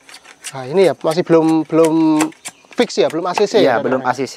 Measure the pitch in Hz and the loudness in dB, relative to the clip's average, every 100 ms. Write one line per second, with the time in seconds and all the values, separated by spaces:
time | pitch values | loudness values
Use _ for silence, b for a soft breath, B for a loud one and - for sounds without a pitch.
0 | - - - - - 135 127 180 175 131 | -20 -20 -20 -20 -16 -14 -4 2 2 0
1 | 165 160 156 165 160 160 151 160 160 165 | -4 -2 2 2 4 0 0 2 2 2
2 | 156 156 156 - - - _ - 233 - | 2 2 -2 -6 -20 -20 _ -4 -2 0
3 | 143 156 180 175 202 202 135 113 123 127 | -2 -2 -4 -2 0 2 2 2 -2 -2
4 | 127 123 127 | -2 -4 -6